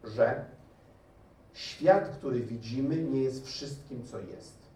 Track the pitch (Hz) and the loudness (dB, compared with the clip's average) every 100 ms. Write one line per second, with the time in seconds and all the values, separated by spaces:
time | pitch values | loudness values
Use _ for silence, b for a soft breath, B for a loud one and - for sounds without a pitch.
0 | 104 110 117 - - - - - - - | -6 4 4 4 -6 -16 -20 -20 -20 -20
1 | - - - - - - - - 165 196 | -20 -20 -20 -20 -20 -14 -12 2 8 8
2 | - - 139 123 110 113 113 127 143 160 | 6 -6 -2 -2 -2 -6 -4 -2 0 0
3 | 135 135 135 131 - - 143 139 - 123 | 0 2 0 -2 -8 -10 -8 -10 -10 -12
4 | 117 110 95 - - - - | -10 -10 -10 -14 -16 -20 -20